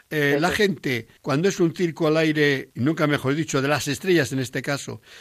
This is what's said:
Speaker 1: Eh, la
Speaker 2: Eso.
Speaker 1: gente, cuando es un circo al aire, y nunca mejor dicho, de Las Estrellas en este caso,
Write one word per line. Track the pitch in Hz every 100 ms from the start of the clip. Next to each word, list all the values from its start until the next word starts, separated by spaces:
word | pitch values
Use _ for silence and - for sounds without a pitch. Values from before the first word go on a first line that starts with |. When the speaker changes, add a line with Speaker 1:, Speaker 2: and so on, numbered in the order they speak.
| -
Speaker 1:
Eh, | 156 143 143
la | 175
Speaker 2:
Eso. | 185
Speaker 1:
gente, | 202 160 143 120 - _
cuando | - 143 190
es | 185
un | 170 -
circo | 175 139 156
al | 160
aire, | 160 151 147 135 -
y | -
nunca | 131 165 151
mejor | 143 127 147
dicho, | 156 139
de | 135
Las | 147 143
Estrellas | 135 190 170 123
en | 131
este | 127 135
caso, | 139 139 - 113 - -